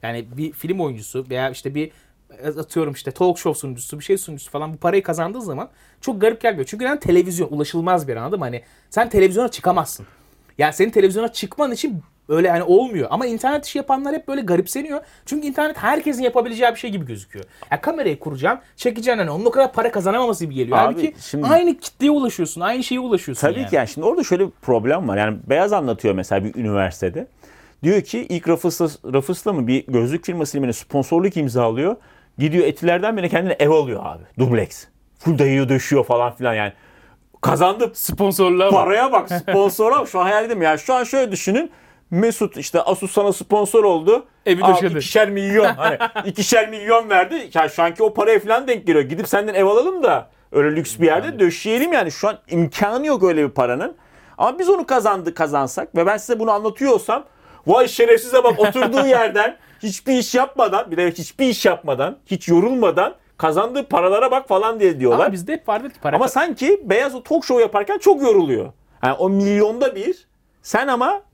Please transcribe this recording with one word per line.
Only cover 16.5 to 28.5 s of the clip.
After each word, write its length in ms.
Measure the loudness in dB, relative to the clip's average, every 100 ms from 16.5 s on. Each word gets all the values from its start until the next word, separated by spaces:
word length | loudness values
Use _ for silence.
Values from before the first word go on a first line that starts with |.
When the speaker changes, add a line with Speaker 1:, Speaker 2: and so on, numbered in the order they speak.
| 0 0
Speaker 1:
bir 40 | 0
şey 100 | -6
gibi 160 | -8 -8
gözüküyor. 400 | -12 -14 -20 -20 _ -6
Ya 100 | -4
kamerayı 380 | -2 -2 -2 -4
kuracaksın, 440 | -8 -4 -2 -2 _ _
çekeceksin 440 | -4 -2 -2 0
hani 120 | -2
onun 140 | 0 0
o 60 |
kadar 220 | 2 0
para 180 | 2 -2
kazanamaması 540 | -2 -2 0 0 -2 -6
gibi 80 | -4
geliyor. 220 | 0 4
Speaker 2:
Abi, 60 | 2
Speaker 1:
Halbuki 280 | 2 -4 -6
Speaker 2:
şimdi 260 | -10 -4 0
Speaker 1:
aynı 300 | 2 2 -2
kitleye 340 | -8 _ 0
ulaşıyorsun, 500 | 2 0 -4 -6 -4
aynı 220 | -6 -4
şeye 160 | -4 -6
ulaşıyorsun 480 | -2 -2 -2 -2 0
Speaker 2:
Tabii 120 | 0
Speaker 1:
yani. 100 | -2
Speaker 2:
ki 60 | 0
yani 120 | 0
şimdi 200 | -2 -2
orada 160 | 0
şöyle 220 | 0 0 -2
bir 60 | -4
problem 460 | 0 0 2 -2 0
var. 100 | -2
Yani 200 | -2 -4 -2
Beyaz 240 | 0 2
anlatıyor 400 | 0 -2 -2 0
mesela 300 | -2 -2 -2
bir 120 | -2 -6
üniversitede. 720 | -4 0 -2 -2 -6 -6 -12 _ -20 -20 _ _
Diyor 180 | 0 0
ki 240 | 0 -8 -6
ilk 180 | -6
Rafıs'la, 680 | 0